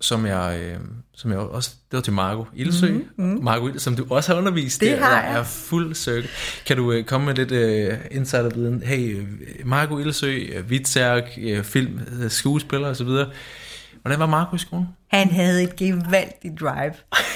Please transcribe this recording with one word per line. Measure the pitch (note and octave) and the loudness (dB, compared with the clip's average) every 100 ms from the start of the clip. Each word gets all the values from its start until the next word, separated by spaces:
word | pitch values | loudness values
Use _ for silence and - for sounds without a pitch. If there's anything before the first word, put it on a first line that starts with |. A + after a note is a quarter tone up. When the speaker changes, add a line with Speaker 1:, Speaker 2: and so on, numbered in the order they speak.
Speaker 1:
som | - A2+ A2 | -2 0 0
jeg, | F#2 F2+ E2+ | 0 0 -2
øh, | F2 F2 F2 A2+ - | -6 -8 -10 -14 -18
som | - A#2 | -8 -4
jeg | F#2+ | -2
også, | G#2 B2 B2 - - | -2 -4 -6 -8 -8
det | B2+ | -4
var | |
til | B2 | 0
Marco | G2 F#2+ G#2+ A2+ | 0 0 -2 -6
Ildsø. | - D3 F3 F#3 | -4 0 2 4
Speaker 2:
Mhm, | A3 D#4+ - | 2 -2 -4
mhm. | F3+ G3+ | -2 0
Speaker 1:
Marco | A#2+ A2+ B2+ | 2 2 0
Ildsø, | C#3 | -2
som | C#3 A#2+ | -2 -2
du | B2+ | 0
også | C3 E3 | 0 2
har | F3 | 2
undervist. | G3 E3+ C3 - | 2 0 0 2
Speaker 2:
Det | A3 | 2
Speaker 1:
Jeg | C#4 | 4
Speaker 2:
har | C4+ A#3 | 4 4
Speaker 1:
er | - A#2 | 2 0
Speaker 2:
jeg. | A#2+ | -2
Speaker 1:
fuld | - - E3+ E3 | -6 -2 0 0
cirkel. | D#3 - A#2+ B2+ - - - - | -2 -2 -2 -2 -6 -8 -6 0
Kan | B2+ | 2
du, | A#2+ | 4
øh, | A#2 | 2
komme | A2 C3+ C#3+ | 2 0 2
med | |
lidt, | B2+ B2+ | 0 2
øh, | B2+ A2+ G#2+ G2+ A2+ - | 2 4 2 0 -2 -6
insiderviden? | C3+ C3 B2+ A#2 A#2 A#2+ A#2+ | -4 0 2 2 0 0 0
Hey, | A#2+ C3+ A#2+ G2+ | 0 0 0 -4
øh, | G2+ G#2 C#2+ - | -6 -10 -14 -8
Marco | B2+ C3+ D3+ D3 | -2 0 0 0
Ildsø, | D3+ D3 C#3 C3 - | -2 0 -2 -2 -4
øh, | F#2+ G2 | -6 -2
Vitserk, | C3 C3+ C3 B2 A#2+ A#2+ - | -2 0 2 4 2 0 -6
øh, | A2+ G#2 | -2 -2
film, | G2+ C3 C3 - A#2 B2 | 0 0 0 -2 -8 -4
øh, | A2+ | -4
skuespiller | - C#3 D3 D3 C#3 C#3+ | 0 2 2 0 -2 -2
og | B2 | -2
så | |
videre. | B2 C3 C#3 - - - - - - - | 0 0 0 -4 -16 -16 -16 -18 -20 -8
Hvordan | B2+ D3 | -2 2
var | D#3+ | 4
Marco | D#3 F3 F3 | 2 2 -2
i | |
skolen? | - F3 F3+ - - | -4 -4 -4 -6 0
Speaker 2:
Han | G3 F#3+ | 4 4
havde | F3 F3+ F3+ | 6 4 4
et | F3+ - | 2 0
gevaldigt | F#3+ F3+ E3+ F#3+ - - F3 D#3+ | 0 0 2 2 2 -6 -12 -6
drive. | D3+ C#3 C#3+ - - - - | -4 -2 -4 -6 0 0 0